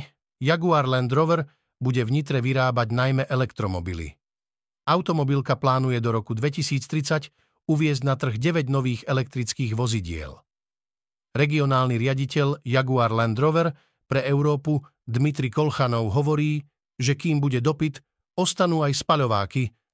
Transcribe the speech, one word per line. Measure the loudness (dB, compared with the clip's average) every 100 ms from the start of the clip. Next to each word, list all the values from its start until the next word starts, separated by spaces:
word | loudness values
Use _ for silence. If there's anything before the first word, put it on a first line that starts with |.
| -4 _ _ _
Jaguar | 0 2 2 2 2
Land | 0 2
Rover | 2 2 2 -2 _ _ _
bude | 0 0 0
v | 0
Nitre | 0 -2
vyrábať | 0 2 2 0 0
najmä | 0 2 0 0
elektromobily. | -2 -2 -4 -4 -4 -4 -6 -8 -12 _ _ _ _ _ _ -2
Automobilka | 0 0 0 0 0 0 0
plánuje | 0 2 0 0
do | 0
roku | -2 -2 -4
dvetisíctridsať | -2 -4 -4 -4 -4 -4 -2 -4 -4 _ _ _ -2
uviezť | 2 2 0 0
na |
trh | 0 -2 -2
deväť | 0 0 0
nových | 0 0 -4 -2
elektrických | -2 -2 -4 -4 -4 -2
vozidiel. | 0 0 -2 -4 -8 -10 -16 _ _ _ _ _ _ _ _ _
Regionálny | -2 0 2 2 2 2 2
riaditeľ | 0 -2 -2 0 0 -2
Jaguar | -2 0 2 2 2
Land | 2 0 2
Rover | 2 2 0 -4 _ _ -4
pre | -2
Európu | 0 0 2 0 0 -2 -2 _
Dmitri | -6 0 0 0 -2
Kolchanov | 0 0 0 0 0 0
hovorí, | 0 2 0 0 -2 -6 _ _ -4
že | -2 0
kým | 0 0
bude | 0 0
dopyt, | 0 0 -4 -6 -18 _ _ -4
ostanú | -2 0 0 2 0
aj | 0
spaľováky, | 0 0 2 0 0 -2 -4 -6 _